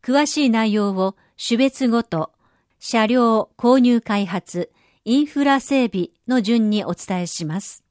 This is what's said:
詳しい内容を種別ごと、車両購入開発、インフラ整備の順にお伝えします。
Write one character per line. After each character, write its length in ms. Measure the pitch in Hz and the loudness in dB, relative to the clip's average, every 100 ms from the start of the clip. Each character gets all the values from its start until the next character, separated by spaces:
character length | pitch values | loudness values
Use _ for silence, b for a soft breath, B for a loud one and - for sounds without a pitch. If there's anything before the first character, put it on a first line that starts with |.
詳 220 | - 277 294 | 2 0 2
し 220 | 302 277 | 0 2
い 20 | |
内 240 | 226 220 | 2 2
容 200 | 208 202 | 0 0
を 220 | 190 190 - _ _ | 0 -2 -4 _ _
種 200 | - 233 | -4 0
別 300 | 269 - 262 | 0 0 0
ご 140 | 233 | 0
と、 300 | 226 165 - _ _ _ _ _ | -2 -6 -6 _ _ _ _ _
車 260 | - 233 214 | -4 0 2
両 460 | 247 233 220 - - | 2 2 2 -2 -2
購 220 | 240 262 | 2 4
入 240 | 247 233 | 4 2
開 240 | - 202 185 | 0 -4 -2
発、 460 | 180 - 175 170 _ _ _ - | -6 -6 -8 -8 _ _ _ -2
イ 160 | 262 | 0
ン 40 | 294 | 0
フ 160 | 277 | -2
ラ 160 | 285 269 | 0 0
整 300 | - 277 240 | 0 0 0
備 200 | 185 175 _ - | -2 -6 _ -2
の 140 | 254 | -2
順 300 | 202 233 214 | 2 2 2
に 120 | 208 | 0
お 120 | 131 175 | -4 -8
伝 260 | - 180 | -6 -6
え 60 | 175 | -4
し 180 | - 160 | -8 -6
ま 160 | 170 | -6
す。 220 | - - _ | -10 -18 _